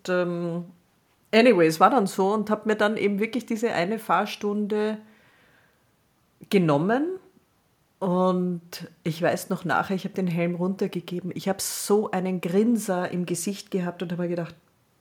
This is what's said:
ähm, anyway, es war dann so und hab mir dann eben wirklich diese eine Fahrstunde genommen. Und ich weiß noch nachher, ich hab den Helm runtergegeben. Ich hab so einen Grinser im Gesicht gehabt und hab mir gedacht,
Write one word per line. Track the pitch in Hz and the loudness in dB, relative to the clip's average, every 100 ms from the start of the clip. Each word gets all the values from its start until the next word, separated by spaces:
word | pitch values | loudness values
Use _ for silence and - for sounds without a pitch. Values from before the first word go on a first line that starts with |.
| - | -4
ähm, | 180 175 175 175 170 170 - _ _ _ _ - | -2 -2 -2 -4 -6 -8 -16 _ _ _ _ 2
anyway, | 220 247 196 160 | 6 8 8 6
es | 156 | 6
war | 185 | 6
dann | 269 190 | 6 0
so | - 190 | 0 0
und | 220 208 | 0 -2
hab | 214 214 | -2 0
mir | 214 | 2
dann | 208 220 | 2 2
eben | 202 202 | 0 0
wirklich | 220 247 233 | -2 -4 -4
diese | 226 226 | -2 -2
eine | - 175 226 | 0 -2 -2
Fahrstunde | - 175 214 - 208 208 208 214 214 220 - _ _ _ _ _ _ _ _ _ _ _ _ _ - | 0 0 0 -4 -4 -2 -2 -2 -2 -4 -10 _ _ _ _ _ _ _ _ _ _ _ _ _ 0
genommen. | 202 165 143 175 240 320 370 - _ _ _ _ _ _ - | 2 4 4 2 0 0 -6 -12 _ _ _ _ _ _ -6
Und | 190 180 185 180 180 175 - - 175 _ | -2 2 2 2 0 -4 -8 -16 -16 _
ich | - 160 | -6 -2
weiß | 165 185 - | 0 -2 -4
noch | 185 160 | -4 0
nachher, | 92 - 190 | 0 0 -4
ich | 190 | -6
hab | |
den | - 185 | -4 -2
Helm | 170 175 175 | 0 -2 0
runtergegeben. | 180 196 196 180 - 175 175 | -2 -2 -4 -4 -8 -8 -8
Ich | - 196 | -6 -4
hab | 190 | -4
so | - - - 202 214 | -4 -6 0 2 2
einen | 185 185 185 | -2 -2 -2
Grinser | 175 185 220 226 208 180 180 | 0 2 2 2 0 -2 -2
im | 175 175 | -4 -4
Gesicht | 170 - 196 - | -4 -4 -6 -6
gehabt | 196 175 175 | -4 -4 -6
und | 175 | -6
hab | 175 | -4
mir | 175 | -4
gedacht, | 175 170 - _ _ _ _ | -4 -6 -10 _ _ _ _